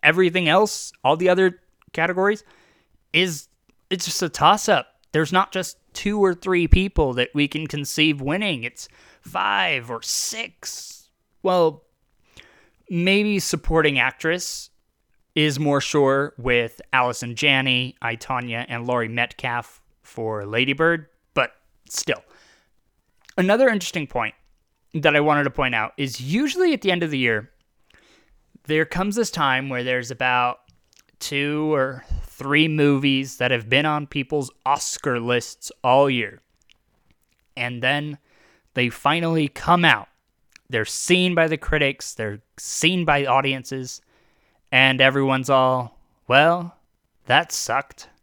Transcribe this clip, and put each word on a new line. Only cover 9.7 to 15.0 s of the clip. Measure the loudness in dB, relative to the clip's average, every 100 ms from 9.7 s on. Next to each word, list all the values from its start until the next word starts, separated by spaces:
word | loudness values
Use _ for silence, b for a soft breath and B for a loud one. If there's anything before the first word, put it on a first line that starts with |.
| -2 -6
or | -10
six. | -6 -6 -6 -8 -12 _ -14 -14 -16 -20 _ _ _ _
Well, | 0 2 2 0 _ _ _ _ _ b b b b b _
maybe | -2 2 2 2 0
supporting | -2 -4 0 2 2 2
actress | -2 -2 -4 -4 -6 -12 -16 _ _ _